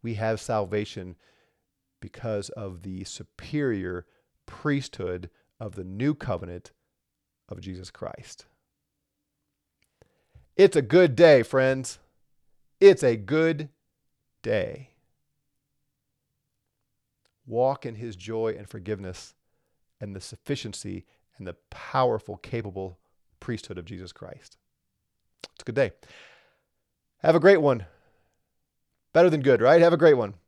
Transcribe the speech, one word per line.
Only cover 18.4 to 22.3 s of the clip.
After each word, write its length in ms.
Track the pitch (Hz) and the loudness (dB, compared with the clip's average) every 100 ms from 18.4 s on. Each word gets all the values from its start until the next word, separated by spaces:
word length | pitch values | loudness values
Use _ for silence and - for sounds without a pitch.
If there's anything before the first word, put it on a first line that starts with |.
| 113 104 | -4 -6
and 100 | 101 | -12
forgiveness 680 | 107 92 104 95 90 - _ _ _ _ _ _ _ | -16 -8 -8 -8 -14 -18 _ _ _ _ _ _ _
and 160 | 101 | -14
the 60 | 98 | -14
sufficiency 840 | - - - - 113 - 107 92 - _ _ _ | -16 -20 -10 -8 -8 -12 -12 -12 -14 _ _ _
and 80 | 92 | -16
the 100 | 85 _ | -16 _
powerful, 680 | - - 131 127 113 - | -20 -8 -2 0 -2 -6